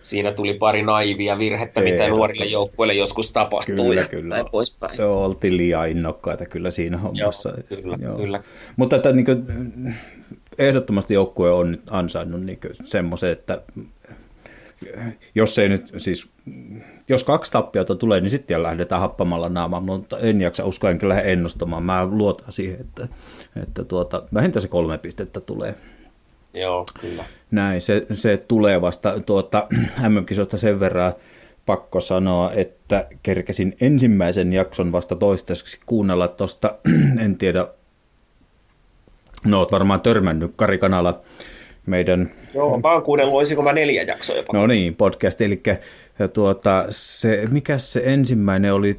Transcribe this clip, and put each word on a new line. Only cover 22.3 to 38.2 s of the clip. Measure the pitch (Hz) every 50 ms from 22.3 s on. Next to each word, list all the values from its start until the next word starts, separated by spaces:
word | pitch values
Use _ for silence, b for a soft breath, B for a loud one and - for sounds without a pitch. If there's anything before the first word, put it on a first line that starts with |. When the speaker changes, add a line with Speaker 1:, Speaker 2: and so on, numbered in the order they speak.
| 92 - - -
Speaker 2:
siihen, | - - 95 95 90 -
että, | 127 - - - 120 120 B B B B B B B B _ - -
että | - - - -
tuota, | - 90 90 87 - - 87 - - -
vähintään | 107 107 95 - 110
se | 95
kolme | - - 87 82 80 78
pistettä | 73 - 85 80 - 98 - - 95
tulee. | - - 101 - - 107 110 B B B B B B B B _ _ _ _ _ _ _ -
Speaker 1:
Joo, | 87 92 92 90 90 90 - - B
kyllä. | B 87 85 85 82 B B B B _
Speaker 2:
Näin, | 110 104 101 98 95 87
se, | - - 101 95 - -
se | 107 95 - 113 101
tulee | 95 - - 117 110 104 104 98 -
vasta | 90 87 85 - - 104 95 107
tuota, | - - 101 98 95 - - 104 107 - - 120 117
<clears throat> | - - 131 127 110
M | 107
M-kisoista | 101 87 - 98 98 98 98 -
sen | 98 117 107 101 98
verran | 98 92 87 90 90 90 - B B B B B B B B B _
pakko | - 98 - - - - 92
sanoa, | - - 95 92 92 92 90 87 87 90
että | 110 107 90 - - _ _ - 101 98 92 - - - -
kerkesin | 104 92 90 87 - 98 - 95 95 - _
ensimmäisen | 123 135 147 131 127 117 107 95 87 87 87 101 90 90 92
jakson | 92 92 - - - 92 87
vasta | 87 90 87 - 92
toistaiseksi | 87 104 101 98 92 - - 90 - - - - - _
kuunnella | - 117 110 101 95 90 90 87
tosta, | 87 - - 101 - - _ - 107 - - - - 165
<clears throat> | 151 143 143 131 113 110
en | 101 92
tiedä, | - 98 92 85 92 85 - - _ _ _ _ _ _ _ _ _